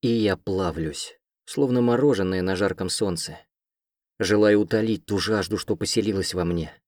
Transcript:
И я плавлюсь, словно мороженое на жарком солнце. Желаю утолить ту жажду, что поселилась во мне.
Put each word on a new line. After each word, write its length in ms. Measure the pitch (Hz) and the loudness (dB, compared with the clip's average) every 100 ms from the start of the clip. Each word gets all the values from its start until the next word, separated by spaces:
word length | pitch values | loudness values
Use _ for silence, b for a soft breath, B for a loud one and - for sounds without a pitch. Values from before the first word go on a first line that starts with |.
И 60 | 120 | 0
я 300 | 117 104 92 | 0 0 -2
плавлюсь, 800 | - 95 92 82 78 73 - - _ _ - | -2 -2 -2 -2 -6 -8 -14 -16 _ _ -10
словно 360 | - 139 123 | -2 0 2
мороженое 600 | 120 120 143 107 92 92 | 2 4 4 2 0 0
на 140 | 92 92 | 0 0
жарком 340 | 101 92 92 | 0 -2 -4
солнце. 480 | - 101 85 - - _ _ _ _ _ _ _ _ | -2 -2 -2 -8 -12 _ _ _ _ _ _ _ _
Желаю 440 | 92 104 107 104 | 0 4 6 4
утолить 440 | 98 110 113 107 - | 2 0 0 -2 -2
ту 120 | 101 | -2
жажду, 400 | 98 110 92 104 | 0 -2 0 -4
что 180 | - 95 | -4 -4
поселилась 580 | 104 - 104 98 90 | -2 0 0 -2 -2
во 120 | 90 85 | -2 -2
мне. 260 | 85 78 - | -2 -4 -10